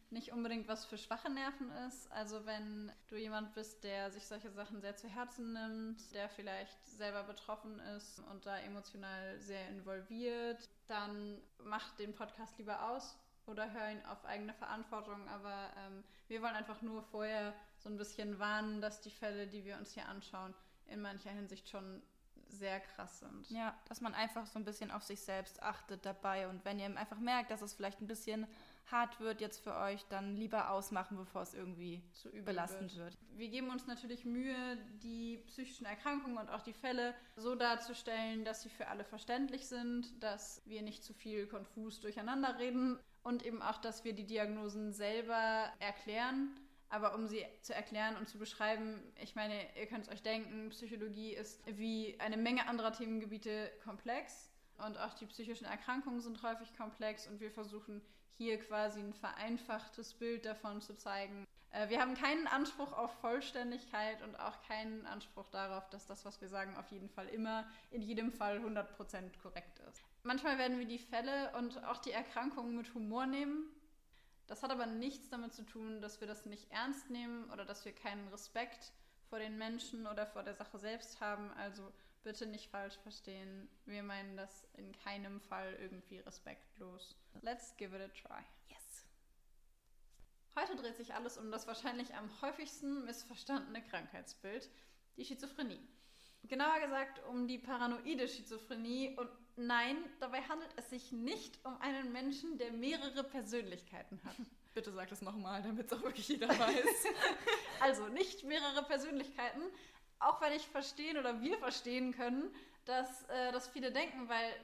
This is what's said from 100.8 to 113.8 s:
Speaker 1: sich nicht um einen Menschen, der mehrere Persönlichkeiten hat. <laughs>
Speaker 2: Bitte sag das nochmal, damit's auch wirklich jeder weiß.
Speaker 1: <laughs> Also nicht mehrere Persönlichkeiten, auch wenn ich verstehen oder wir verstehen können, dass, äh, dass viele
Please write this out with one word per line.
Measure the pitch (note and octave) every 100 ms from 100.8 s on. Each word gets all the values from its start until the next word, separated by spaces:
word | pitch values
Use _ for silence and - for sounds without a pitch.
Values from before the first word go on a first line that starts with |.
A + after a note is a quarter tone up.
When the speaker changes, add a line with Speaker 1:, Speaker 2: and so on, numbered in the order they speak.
| -
Speaker 1:
sich | B3+ -
nicht | A#3 A#3+ G#4+ - -
um | C4 B3+
einen | C#4 C4+ B3+
Menschen, | B3 C4+ C#4 E4 D4
der | A#3
mehrere | A#3 C4 D#4+ C#4 C4
Persönlichkeiten | C#4 C4+ G#3 A#3+ G3 F3+ - F#3+ - F#3+ F3
hat. | - A#3+
<laughs> | - -
Speaker 2:
Bitte | A3+ G#3+
sag | F#3+ F#3
das | G3+
nochmal, | F#3+ G#3 F#3+ G3+
damit's | G#3 A3 A3+
auch | A#3
wirklich | B3+ A#3+ G#3+
jeder | D4 A3+
weiß. | B3+ B3 C4+ A#3+
Speaker 1:
<laughs> | - G#4+ - - - A#4 A4+ - -
Also | C4+ G#3+ G#3+
nicht | C#4 F#4+ - C4+
mehrere | D#4 C#4+ C#4
Persönlichkeiten, | C#4+ C#4 D4+ C#4 C4+ - A#3+ C#4 F4+ - - - - -
auch | C#4+ D4
wenn | D4+
ich | D4+ -
verstehen | C#4 C#4 - D4+ D4+
oder | B3+ A3+
wir | C4+ G#4
verstehen | C4 - A#3+ B3+ B3+
können, | B3+ A#3+ B3+ F#4 - - - -
dass, | F#4 F#4 - -
äh, | B3+ B3
dass | B3 -
viele | C#4+